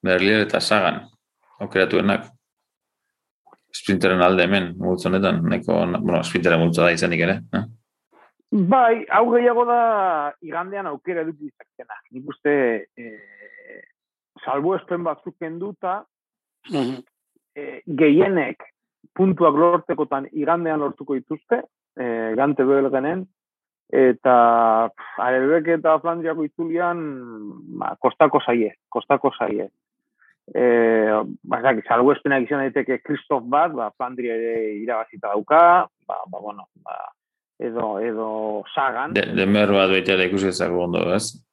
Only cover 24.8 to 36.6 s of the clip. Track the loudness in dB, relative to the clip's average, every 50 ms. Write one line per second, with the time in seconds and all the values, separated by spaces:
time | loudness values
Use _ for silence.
24.8 | 0 -2 -4 -12 -20 -16 -8 -4 -2 0 0 0 2 2 2 0 2 0 -2 0
25.8 | 2 2 2 2 0 -4 -6 -4 -4 -6 -4 -4 -6 -8 _ -8 -6 -4 -2 -2
26.8 | -2 -2 -4 -4 -6 -8 -10 -12 -14 -14 -14 -14 -14 -14 -16 -16 -18 -16 -10 -8
27.8 | -8 -8 -6 _ -2 -2 4 _ 4 4 4 2 0 2 0 0 0 -2 -4 _
28.8 | _ _ -8 -8 -2 _ -2 0 0 -2 -2 -2 -4 -4 -4 -4 -6 -8 _ _
29.8 | _ _ _ _ _ _ _ _ _ _ _ _ _ -8 -2 2 2 4 4 4
30.8 | 4 4 4 4 2 2 2 0 -2 -4 -10 -14 _ -6 -6 0 2 0 0 0
31.8 | 0 0 2 4 4 4 4 2 _ -2 0 0 0 -2 -2 -2 -2 -2 -2 -4
32.8 | -2 -2 -4 -6 _ -6 -8 -8 -4 _ -4 -4 -2 -2 0 0 0 0 -2 -6
33.8 | -8 -8 _ _ -10 -10 -8 -8 -6 -6 -4 -4 -4 -4 -4 -4 -4 -4 -6 -6
34.8 | -6 -4 -4 -4 -6 _ -12 -10 -6 -4 -4 -4 0 4 6 8 8 8 8 6
35.8 | 2 -2 _ _ _ -10 -10 -10 -10 -12 -14 -14 -14 -14 -14 -16